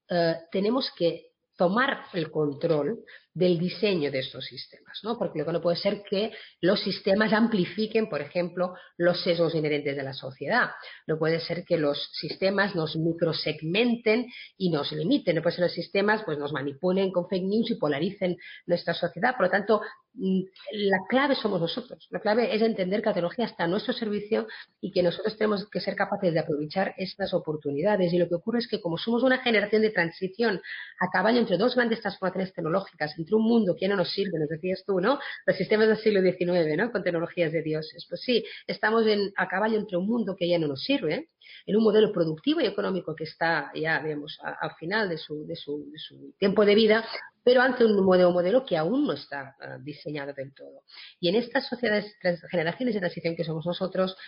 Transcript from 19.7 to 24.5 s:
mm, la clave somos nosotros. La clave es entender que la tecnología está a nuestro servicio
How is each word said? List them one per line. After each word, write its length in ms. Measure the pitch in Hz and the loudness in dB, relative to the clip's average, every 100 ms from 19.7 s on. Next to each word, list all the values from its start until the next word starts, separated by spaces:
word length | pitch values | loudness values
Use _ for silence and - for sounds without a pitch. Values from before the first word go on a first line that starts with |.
| 214 - - _ - | 0 0 -14 _ -6
mm, 260 | 190 185 180 - - | 0 0 -2 -10 -12
la 260 | 208 202 190 190 | -2 0 0 0
clave 280 | 247 285 262 | 0 2 0
somos 260 | 214 185 | 0 -2
nosotros. 460 | 165 - - - - | -2 -4 -10 -16 -10
La 100 | 185 | -6
clave 360 | 202 220 214 208 | 0 2 2 2
es 80 | |
entender 400 | 226 196 185 202 | 0 0 -2 0
que 60 | 220 | 0
la 40 | |
tecnología 320 | 180 170 - 226 | 0 -2 -2 -6
está 200 | - 170 | -2 -2
a 20 | |
nuestro 260 | 196 208 | -2 -2
servicio 540 | 233 220 208 208 220 226 | -4 -2 -4 -2 -2 -2